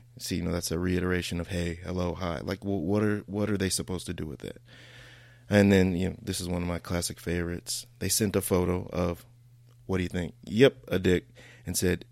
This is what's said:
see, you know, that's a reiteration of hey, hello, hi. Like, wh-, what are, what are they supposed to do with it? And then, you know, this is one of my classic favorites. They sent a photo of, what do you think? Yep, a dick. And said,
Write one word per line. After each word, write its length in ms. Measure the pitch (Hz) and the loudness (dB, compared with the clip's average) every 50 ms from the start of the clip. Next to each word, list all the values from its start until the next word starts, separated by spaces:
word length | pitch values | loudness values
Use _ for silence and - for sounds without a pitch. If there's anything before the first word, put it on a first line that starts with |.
| - - - - | -14 -20 -18 -14
see, 160 | - - 95 | -8 -6 -4
you 60 | 87 | -2
know, 100 | 85 85 | -2 -2
that's 200 | 87 87 - - | -2 -4 -2 -2
a 80 | 82 82 | -2 -2
reiteration 600 | 90 92 90 90 90 90 90 87 87 - 87 87 | 0 0 0 0 0 0 0 -2 -2 -4 -4 -6
of 80 | 85 | -6
hey, 320 | - 92 87 85 85 82 87 90 | -4 -4 -4 -4 -4 -6 -6 -8
hello, 300 | 90 90 90 90 87 85 | -6 -4 -2 -2 -2 -2
hi. 240 | 85 92 87 82 - - | -4 -4 -4 -4 -4 -4
Like, 200 | 90 98 95 98 | -6 -6 -4 -4
wh-, 200 | 101 98 95 76 | -4 -2 -2 0
what 180 | 92 101 104 | 0 2 2
are, 180 | 107 104 104 104 - | 2 2 0 -2 -4
what 220 | - 95 104 104 101 | -6 -4 -2 -2 -2
are 80 | 104 | 0
they 120 | 92 95 92 | 0 0 0
supposed 360 | - - 78 - 92 85 - | 0 -2 -4 -4 -6 -6 -6
to 60 | - 85 | -8 -8
do 120 | 80 80 | -8 -8
with 180 | 78 65 - 50 | -10 -10 -10 -10
it? 180 | 50 - - - - - - - - - - - - - - - - - - - - | -12 -12 -14 -18 -20 -20 -20 -20 -20 -20 -20 -20 -20 -20 -20 -20 -20 -20 -20 -2 4
And 220 | 104 101 101 101 | 6 6 8 8
then, 240 | 101 95 92 95 87 | 8 8 6 6 4
you 140 | 85 92 85 | 0 0 -2
know, 60 | 82 - | -4 -4
this 200 | - - 95 - | -6 -6 -4 -4
is 80 | 90 87 | -4 -2
one 120 | 90 87 | -2 -2
of 60 | 87 | -2
my 120 | 87 87 85 | -2 -4 -6
classic 380 | - - 92 87 - - 87 | -4 -4 -4 -2 -2 -4 -8
favorites. 680 | - - 87 85 87 85 85 87 - - - - - - - - - | -8 -6 -4 -2 -2 -2 -2 -4 -6 -8 -8 -8 -8 -10 -14 -10 -6
They 100 | 92 95 | -2 -2
sent 260 | - - 110 98 - | 2 2 2 2 2
a 60 | 98 | 0
photo 480 | - - 98 90 90 90 90 90 101 - | 0 2 2 2 2 2 0 -2 -4 -4
of, 340 | - 87 87 87 87 - - - - - - - - - - - - - - | -2 -2 0 -2 -2 -6 -10 -18 -20 -20 -20 -20 -20 -20 -20 -20 -20 -16 -6
what 120 | - 95 | -4 -2
do 60 | 92 90 | -2 -2
you 60 | 85 | -2
think? 240 | - 90 85 - - - - | -2 -4 -4 -4 -8 -14 -10
Yep, 400 | - 98 110 139 135 - - - - | -4 4 6 6 6 6 2 -4 -4
a 100 | - 95 | -4 0
dick. 300 | 90 92 90 85 - - - - - - - - - | 2 4 2 2 0 -4 -16 -20 -20 -20 -20 -14 -10
And 120 | - 90 | -6 -4
said, 260 | - 95 90 90 87 - - | 0 2 2 0 0 -4 -12